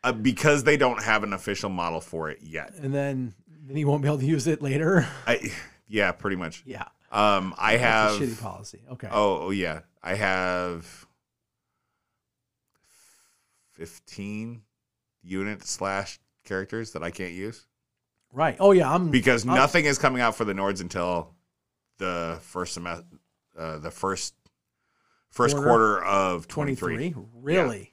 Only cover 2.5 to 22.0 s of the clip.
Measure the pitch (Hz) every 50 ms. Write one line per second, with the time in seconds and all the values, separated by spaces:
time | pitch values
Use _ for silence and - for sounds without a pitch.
2.5 | 80 78 73 - 208 180 147 135 139 143 139 139 139 131 127 120 101 _ _ _
3.5 | - _ 156 135 135 151 151 143 143 147 139 143 151 139 131 139 165 143 117 160
4.5 | 156 151 143 139 135 151 160 165 190 180 127 - - - - 117 120 - - -
5.5 | - - - - _ _ _ _ 104 107 101 92 87 - - 101 98 90 87 80
6.5 | 82 - _ - 98 - - - _ _ _ _ - 104 104 107 101 95 92 95
7.5 | 87 - 90 104 110 120 123 117 110 110 107 107 107 101 147 123 113 107 113 98
8.5 | 92 95 104 - - - 113 123 127 120 - 101 - 107 104 101 95 76 76 90
9.5 | 98 98 90 85 76 78 - _ _ _ - 82 92 101 107 95 95 92 92 90
10.5 | 90 90 90 90 87 82 82 - - - - _ _ _ _ _ _ _ _ _
11.5 | _ _ _ _ _ _ _ _ _ _ _ _ _ _ _ _ _ _ _ _
12.5 | _ _ _ _ _ _ _ _ _ _ _ _ _ _ _ _ _ _ _ _
13.5 | _ _ _ _ _ - 80 82 - - _ - - - 98 101 104 107 110 117
14.5 | 120 117 104 _ _ _ _ _ _ _ _ _ _ _ _ 90 92 95 98 104
15.5 | 107 95 - - - - 98 98 98 98 101 - - _ _ _ _ _ _ -
16.5 | 101 95 95 - - 113 117 110 - 80 80 87 85 - 92 87 85 90 98 107
17.5 | 117 - _ _ _ _ _ _ _ _ _ _ _ _ _ _ _ 131 156 156
18.5 | - - 190 202 196 180 156 131 151 180 180 165 139 127 - 131 123 120 107 123
19.5 | 123 127 135 147 - 175 151 147 139 131 - 135 127 123 120 117 110 - 113 104
20.5 | 95 98 98 98 101 92 95 87 92 95 87 90 90 85 80 - _ _ _ _
21.5 | _ _ _ _ _ _ _ _ _ _